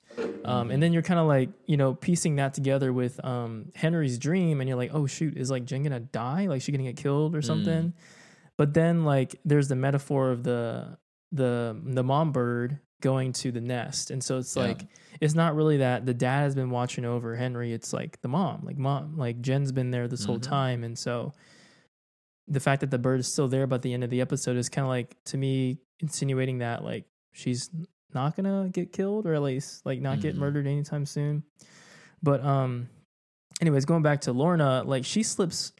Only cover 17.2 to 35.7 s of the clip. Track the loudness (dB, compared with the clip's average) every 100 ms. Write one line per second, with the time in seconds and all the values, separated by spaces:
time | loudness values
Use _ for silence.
17.2 | -4 -4 -4 -4 -4 -6 -6 -6 -6 -8
18.2 | -4 0 -2 -4 -8 -4 -2 -2 -4 -4
19.2 | -4 -4 0 0 0 0 -2 -2 -2 -4
20.2 | -2 -4 -2 0 0 -2 -6 -6 -4 -4
21.2 | -6 -10 -18 -20 -20 _ _ _ _ _
22.2 | _ _ -4 0 2 2 2 0 2 2
23.2 | 0 0 2 2 2 0 -2 -2 -2 0
24.2 | 0 -2 0 -2 -2 -2 0 0 -4 -10
25.2 | -8 -4 0 0 0 -2 _ -8 -6 -4
26.2 | -2 0 0 -2 -4 -4 -6 -8 -10 _
27.2 | _ -10 -4 -4 -4 -10 -12 _ _ -4
28.2 | -2 0 -2 0 -2 -4 -4 -4 -2 -2
29.2 | 0 0 0 -2 -6 -10 -6 -4 -2 0
30.2 | -2 -2 -2 0 0 -2 -2 -4 -4 -2
31.2 | -2 -2 -6 _ -20 -20 -20 -20 -20 -4
32.2 | 2 2 2 2 2 -2 -8 -14 _ _
33.2 | _ _ _ 0 4 4 4 4 4 2
34.2 | 0 2 4 4 4 2 0 -2 0 -2
35.2 | 0 0 -2 -2 -8